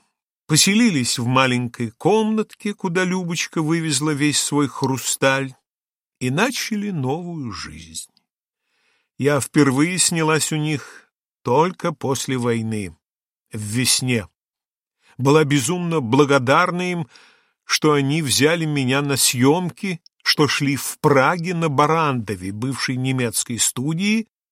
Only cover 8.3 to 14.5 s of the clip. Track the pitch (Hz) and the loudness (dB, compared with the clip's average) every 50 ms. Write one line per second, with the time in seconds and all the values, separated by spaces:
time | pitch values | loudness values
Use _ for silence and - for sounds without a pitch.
8.3 | _ _ _ _ _ _ _ _ _ _ _ _ _ _ _ _ _ - 123 143 | _ _ _ _ _ _ _ _ _ _ _ _ _ _ _ _ _ -2 0 0
9.3 | 147 139 120 - - 156 147 139 123 135 151 175 185 170 - - 175 165 160 156 | 2 0 0 0 2 4 4 4 4 2 0 0 0 0 0 0 0 0 0 2
10.3 | 160 151 - - 160 151 151 156 156 123 - - - - - _ _ _ _ _ | 2 0 0 -2 -2 -2 -2 -2 -2 -4 -6 -10 -20 -20 -20 _ _ _ _ _
11.3 | _ _ - 120 120 143 165 185 175 - - 170 151 - - 127 139 - - - | _ _ -4 0 2 2 2 2 0 -4 -4 -6 -4 -4 -4 -4 -4 -4 -4 -4
12.3 | 131 127 120 123 117 117 110 110 110 107 98 87 80 - _ _ _ _ _ _ | -4 -2 0 0 -2 -2 -2 -4 -6 -6 -6 -10 -12 -16 _ _ _ _ _ _
13.3 | _ _ _ _ - 110 107 104 107 123 127 - - - 131 127 123 113 98 - | _ _ _ _ -12 -10 -8 -6 -4 -2 0 0 0 -2 0 0 -2 -2 -2 -6
14.3 | _ _ _ _ | _ _ _ _